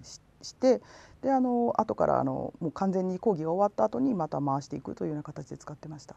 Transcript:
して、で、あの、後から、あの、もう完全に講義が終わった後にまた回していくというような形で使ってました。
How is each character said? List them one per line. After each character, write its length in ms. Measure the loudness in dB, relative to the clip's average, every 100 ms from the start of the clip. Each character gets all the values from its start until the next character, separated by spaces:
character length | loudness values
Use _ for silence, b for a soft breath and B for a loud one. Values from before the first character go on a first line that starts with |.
| -14 -20 -20 _
し 100 | -18
て、 280 | 0 4 4 B B B B
で、 100 | 0
あ 80 | 2
の、 320 | 2 2 2 2
後 160 | 0
か 100 | 2
ら、 160 | 4 4
あ 40 |
の、 280 | 2 -2 -6 -4
も 80 | -6
う 40 |
完 200 | 0 0
全 160 | 2 0
に 100 | 0
講 120 | 0
義 140 | 0
が 80 | 0
終 80 | 2
わ 60 | 2
っ 60 |
た 100 | 2
後 160 | 0 2
に 120 | 0
ま 160 | 0 -2
た 140 | -2
回 180 | 0 -2
し 80 | -4
て 80 | -10
い 60 |
く 120 | -10
と 120 | -6 -6
い 0 |
う 20 |
よ 60 |
う 20 | -6
な 60 |
形 260 | -8 -12 -12
で 80 | -14
使 160 | -14
っ 20 |
て 140 | -16 -14
ま 100 | -16
し 60 |
た。 100 | -18